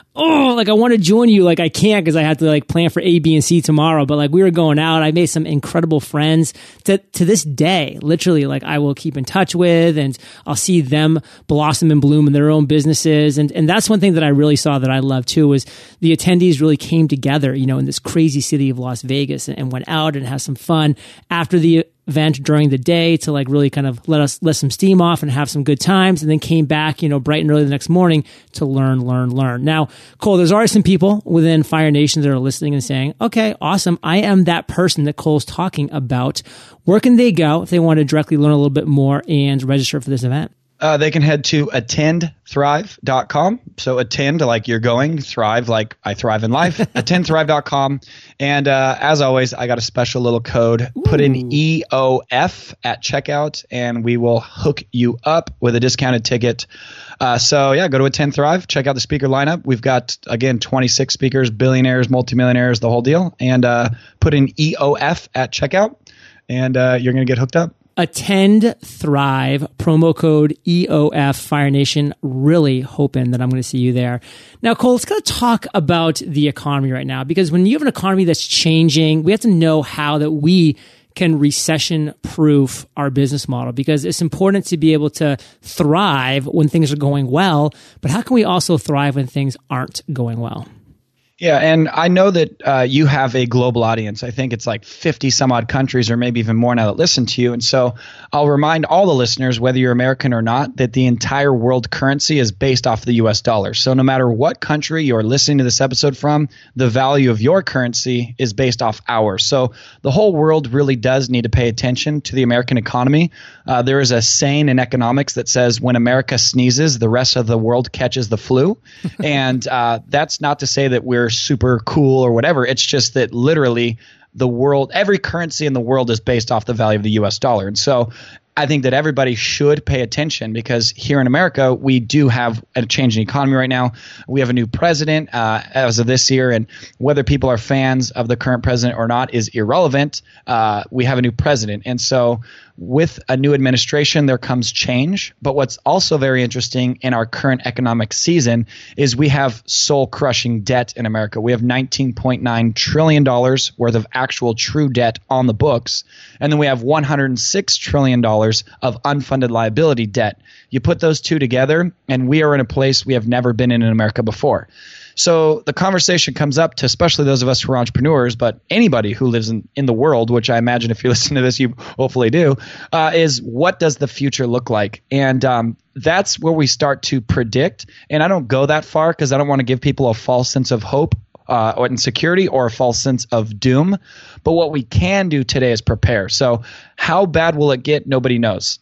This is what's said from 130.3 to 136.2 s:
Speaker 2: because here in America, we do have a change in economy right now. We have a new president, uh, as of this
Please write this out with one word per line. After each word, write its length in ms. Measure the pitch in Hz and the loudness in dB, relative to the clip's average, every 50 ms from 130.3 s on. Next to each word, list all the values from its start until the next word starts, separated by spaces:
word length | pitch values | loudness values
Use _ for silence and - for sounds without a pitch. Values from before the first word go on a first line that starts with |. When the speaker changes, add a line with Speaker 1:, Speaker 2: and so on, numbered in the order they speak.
| - - - 110 | -4 -6 -8 -8
Speaker 2:
because 380 | 110 117 113 - 123 120 120 - | -8 -8 -4 -2 -2 -2 -2 -2
here 320 | - - - - 143 139 | -4 -6 -4 0 0 2
in 60 | 127 | 2
America, 460 | 127 127 160 185 170 - 139 135 127 127 | 2 2 2 0 0 0 0 2 2 0
we 280 | - 131 135 131 127 | 0 0 0 0 0
do 260 | 113 - 147 151 143 | 0 0 0 2 2
have 340 | 127 117 123 120 117 117 117 - _ - | 2 2 2 0 -2 -4 -6 -10 _ -6
a 100 | 127 117 | -6 -4
change 300 | 120 - - 131 120 107 | -4 -2 0 0 0 0
in 80 | 110 107 | 0 -2
economy 320 | - 127 143 139 135 135 | -2 -2 -2 0 0 0
right 140 | 131 131 127 | 0 0 0
now. 240 | 131 127 127 120 117 - - - - - - | -2 -2 -2 -4 -4 -8 -20 -20 -20 -18 -10
We 140 | - 131 139 | -4 -2 -2
have 80 | 131 120 | 0 0
a 40 | 123 | 0
new 140 | 123 117 | -2 -2
president, 640 | 113 - - 170 170 165 139 156 156 156 156 151 - - | -2 -2 0 0 0 0 0 -2 -2 -2 -2 -2 -4 -4
uh, 280 | 120 113 110 110 107 - - - | -4 -2 -2 -2 -4 -6 -4 -4
as 240 | 135 131 120 110 120 | -2 0 0 0 0
of 80 | 117 | 0
this 220 | 120 131 123 | 0 0 0